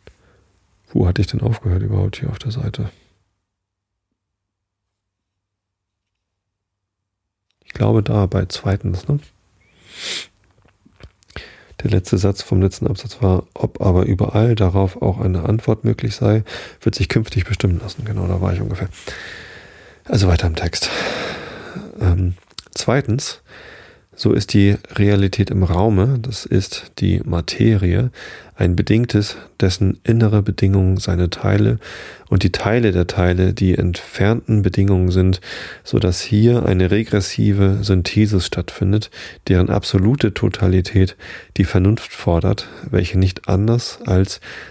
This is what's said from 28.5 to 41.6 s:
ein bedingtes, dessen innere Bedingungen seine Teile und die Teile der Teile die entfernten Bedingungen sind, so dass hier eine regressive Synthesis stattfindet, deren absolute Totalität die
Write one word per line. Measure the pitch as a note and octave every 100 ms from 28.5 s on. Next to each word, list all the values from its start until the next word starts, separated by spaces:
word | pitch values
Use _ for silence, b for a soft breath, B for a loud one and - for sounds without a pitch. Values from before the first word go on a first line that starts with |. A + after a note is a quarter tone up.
ein | - F#2 F2
bedingtes, | - A2 A#2+ G#2 G#2 - - -
dessen | F#2+ - G2 -
innere | - A2+ A2 G#2
Bedingungen | G2+ F#2+ G2 G2 F#2 F#2+
seine | - F2+ F2
Teile | - G2 G2+ G#2+ A2+ B B B B B
und | F#2+
die | F#2+
Teile | - G2+ A#2+ A2
der | F2+ F2
Teile | - F2+ F2+ F#2
die | G2 F#2 -
entfernten | F#2 F2 - - G2 A#2 - G#2+
Bedingungen | F#2+ - G2 F#2+ F2+
sind, | F#2 F#2 F#2 B B B B -
so | A2+
dass | F#2+ F2+
hier | - G#2 A#2 A#2+ -
eine | F#2 F#2
regressive | G2+ A2 G#2 - - G#2 G2 G2 G#2
Synthesis | G#2 F#2 - G#2+ G#2+ G2 -
stattfindet, | - - - G2 G#2 - B B B -
deren | F#2 F#2
absolute | G2+ - G2 G2+ C#3 G#2+
Totalität | - G#2 - F#2+ F#2 F2+ F#2+ F#2+ - B B B
die | -